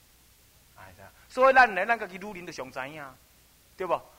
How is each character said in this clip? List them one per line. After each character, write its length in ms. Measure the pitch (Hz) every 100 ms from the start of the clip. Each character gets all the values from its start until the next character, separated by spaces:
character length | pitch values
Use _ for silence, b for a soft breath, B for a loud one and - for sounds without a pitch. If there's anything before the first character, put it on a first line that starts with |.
| _ _ _ _ _ _ _ -
哎， 160 | 95
知 80 | -
影？ 60 | 98 b b
所 220 | 254 262
以 40 |
咱 200 | 262 240
呢， 100 | 180
咱 140 | 214 226
家 80 | 196
己 120 | 185
女 140 | 208
人 120 | 180 175
就 60 |
上 180 | - 127
知 180 | 131 135
影， 260 | 156 139 127 _ _ _ _ _ -
对 80 |
不？ 160 | 185 143 -